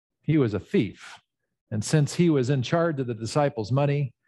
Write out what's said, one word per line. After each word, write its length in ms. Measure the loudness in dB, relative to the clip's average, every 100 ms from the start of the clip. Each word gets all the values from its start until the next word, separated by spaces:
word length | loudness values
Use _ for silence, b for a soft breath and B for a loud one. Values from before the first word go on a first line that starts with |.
| _ _
He 160 | 0 2
was 160 | 2
a 60 | 0
thief. 600 | -2 0 0 -6 -20 -20 _ _ _ _ -8
And 120 | -6
since 300 | 0 2 2
he 160 | 2 2
was 220 | 2 2
in 100 | 0
charge 380 | 0 0 0 -2
of 80 | -6
the 80 | -6
disciples' 560 | -4 0 0 -2 -2
money, 420 | 0 0 0 -4 -8